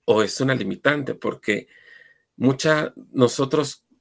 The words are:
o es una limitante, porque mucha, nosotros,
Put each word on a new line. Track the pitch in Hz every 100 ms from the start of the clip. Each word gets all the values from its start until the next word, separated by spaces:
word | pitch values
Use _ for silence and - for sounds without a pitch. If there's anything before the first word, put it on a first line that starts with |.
o | - 107
es | 101 -
una | 135
limitante, | 123 101 - 139 147 -
porque | - 110 - - 101 - _ - - _ _ _ -
mucha, | 123 131 160 151 156 - -
nosotros, | - 123 - 131 151 143 - _ _